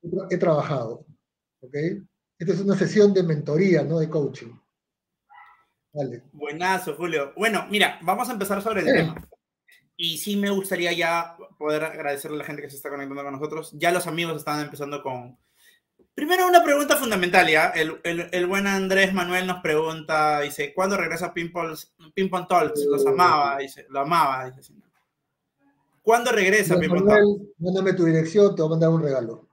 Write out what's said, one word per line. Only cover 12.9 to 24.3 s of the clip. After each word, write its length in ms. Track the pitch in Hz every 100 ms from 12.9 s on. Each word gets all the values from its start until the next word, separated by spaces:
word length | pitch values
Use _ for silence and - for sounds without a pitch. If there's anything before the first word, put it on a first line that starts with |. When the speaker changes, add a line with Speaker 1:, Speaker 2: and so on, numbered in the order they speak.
Speaker 2:
conectando 320 | 139 139 139
con 100 | 139
nosotros. 380 | 139 151 156 151
Ya 180 | 151 170
los 140 | 180 175
amigos 300 | 165 170 151
están 220 | 151 151
empezando 420 | 143 139 143 143
con, 360 | 139 131 123 - _ _ _ _ _ _ _
primero, 340 | - 302 370 359
una 160 | 349
pregunta 320 | 311 285 285 277
fundamental, 520 | 247 196 180 185 165
¿ya? 200 | 156 170
El, 320 | 165 156 160
el, 260 | 170 170 170
el 140 | 180 180
buen 200 | 196 196
Andrés 460 | 196 190 190 190
Manuel 340 | 190 175 180 185
nos 140 | 180
pregunta, 800 | 165 151 160 160 156 156 151 147
dice, 320 | 147 147 143
"¿Cuándo 220 | 180 190 190
regresa 360 | 165 165 175
Ping 180 | 175 170
Pong, 240 | 175 165 156 - _ 160
Ping 160 | - 190
Pong 180 | 180 175
Talks? 360 | 180 151 147 143
Los 180 | 143
Speaker 1:
Eh. 40 | 139
Speaker 2:
amaba", 480 | 135 180 151 143 139
dice, 280 | 135 143 139
"lo 100 | 139
amaba", 500 | 147 170 143